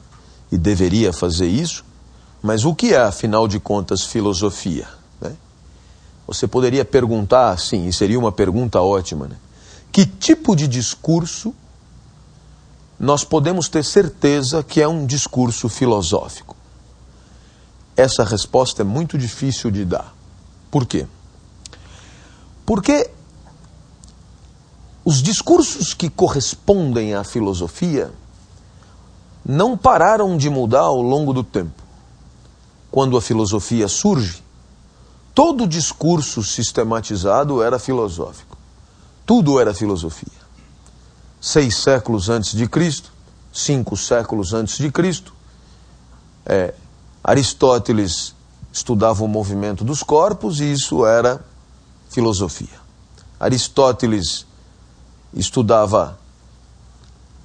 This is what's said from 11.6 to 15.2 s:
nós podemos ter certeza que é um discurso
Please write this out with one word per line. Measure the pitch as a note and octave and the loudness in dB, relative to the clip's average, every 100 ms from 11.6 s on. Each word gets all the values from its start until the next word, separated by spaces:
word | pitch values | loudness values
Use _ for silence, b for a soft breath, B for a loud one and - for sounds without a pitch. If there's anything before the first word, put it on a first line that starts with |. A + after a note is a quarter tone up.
| - - - - - - - - - - - - - - | -18 -20 -20 -20 -20 -20 -20 -20 -20 -20 -20 -20 -20 -4
nós | B2+ C#3+ | 0 2
podemos | - D#3 D3+ F3+ D3 | 2 0 2 -2 -2
ter | D#3 | -2
certeza | C#3 G3+ F3 - C#3+ D3 B2+ D#3+ | 2 2 2 2 2 2 0 -4
que | C#3+ D#3 | 0 2
é | D3 | 2
um | E3 C3+ | 0 -2
discurso | C#3 | -4